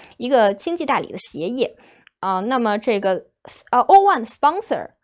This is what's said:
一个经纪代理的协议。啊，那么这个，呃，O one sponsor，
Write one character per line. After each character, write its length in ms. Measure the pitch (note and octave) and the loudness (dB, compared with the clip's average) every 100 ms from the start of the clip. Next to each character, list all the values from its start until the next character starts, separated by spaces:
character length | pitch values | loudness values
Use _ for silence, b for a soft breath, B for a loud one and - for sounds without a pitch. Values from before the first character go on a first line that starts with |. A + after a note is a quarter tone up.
| B - | B -12
一 120 | B3 | -2
个 260 | C4 G#3 | 2 2
经 200 | G3+ - | 0 -6
纪 120 | E4+ D4 | -6 -4
代 140 | A#3 | -4
理 120 | - | -4
的 60 | - | -12
协 220 | - C3+ | -14 -10
议。 280 | E3+ B3+ - b b b b _ | -8 -4 -4 b b b b _
啊， 200 | F#3+ F#3 | -6 -4
那 180 | G#3 C4 | -2 -2
么 200 | A3+ G#3 | -2 -2
这 200 | A#3 G#3 | -2 -2
个， 280 | G3 F3+ - _ - - - | -2 -4 -6 _ -20 -20 -2
呃 80 | B3 | 0
，O 160 | A#3+ G4 | 6 6
one 280 | G4+ E4+ | 6 2
sponsor， 680 | A3+ - C#4+ F4 - C4+ - _ | -2 -2 0 0 -2 -6 -6 _